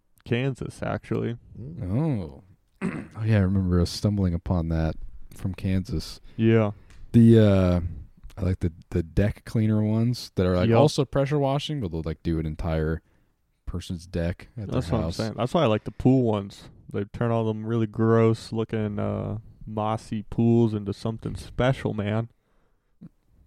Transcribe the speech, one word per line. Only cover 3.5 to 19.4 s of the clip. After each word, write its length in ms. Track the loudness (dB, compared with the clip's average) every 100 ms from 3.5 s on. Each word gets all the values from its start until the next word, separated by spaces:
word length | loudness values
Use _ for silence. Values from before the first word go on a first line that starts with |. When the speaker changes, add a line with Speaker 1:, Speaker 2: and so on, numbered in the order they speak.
| 2 2 2
Speaker 3:
us 80 | 2
stumbling 460 | 0 -2 0 0
upon 340 | 0 -2 -2 0
that 260 | 0 -2 -4 -10 -12 -16
from 200 | -10 -10
Kansas. 680 | -6 -2 -2 -2 -6 -8 -14 -12 0
Speaker 1:
Yeah. 360 | 4 4 2 -4 -16 -20 2
Speaker 3:
The, 260 | 6 8 8
uh, 400 | 8 6 4 2 0 -8 -16 -20 -18 -6
I 60 |
like 160 | -4 -2
the, 100 | -4 -6 -6
the 120 | -4
deck 440 | -2 0 0 -2 -4
cleaner 360 | 0 2 2
ones 480 | 2 2 0 -2 -6
that 100 | 0 2
are, 80 |
like, 140 | 2 4
Speaker 1:
Yep. 100 | 6
Speaker 3:
also 260 | 4 2 -2
pressure 320 | 0 0 0
washing, 420 | 0 -2 -4 -6
but 100 | -4
they'll, 100 | -4
like, 180 | -6 -6
do 160 | -2 -2
an 60 |
entire 560 | -2 -4 -4 -2 -2 -4 _ _ _ _ _ _
person's 420 | -12 -10 -8 -10 -8
deck 420 | -4 -4 -4 -12 -14
at 80 | -6
Speaker 1:
That's 180 | -4 -2
Speaker 3:
their 80 | -2
Speaker 1:
what 60 |
Speaker 3:
house. 140 | -2 -4
Speaker 1:
I'm 60 |
saying. 100 | -4 -4
That's 160 | -2
why 80 | 2
I 40 | 2
like 180 | 0
the 60 | -4
pool 300 | 0 2 4
ones. 400 | 2 0 -4 -12 -20 -20 -10
They 120 | -8
turn 260 | -6 -4 -2
all 160 | 0 -2
them 180 | -4
really 220 | -2 -2 -2
gross 640 | 2 4 6 6 2 -4
looking, 460 | -6 -4 -4 -4 -4
uh, 400 | -4 -4 -4 -8